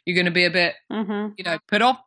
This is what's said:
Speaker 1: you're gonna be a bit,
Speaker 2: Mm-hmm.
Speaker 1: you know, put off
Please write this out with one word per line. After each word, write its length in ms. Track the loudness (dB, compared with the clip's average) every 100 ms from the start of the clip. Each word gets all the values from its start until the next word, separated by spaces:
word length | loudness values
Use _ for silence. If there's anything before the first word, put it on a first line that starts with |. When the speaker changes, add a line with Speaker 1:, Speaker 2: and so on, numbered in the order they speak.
| -2
Speaker 1:
you're 100 | 0
gonna 160 | 2
be 140 | 2 2
a 40 |
bit, 260 | 2 0 -2 _
Speaker 2:
Mm-hmm. 440 | -6 -4 -4 -6 -8
Speaker 1:
you 60 |
know, 140 | -6 -8 -2
put 140 | 2
off 180 | 2 0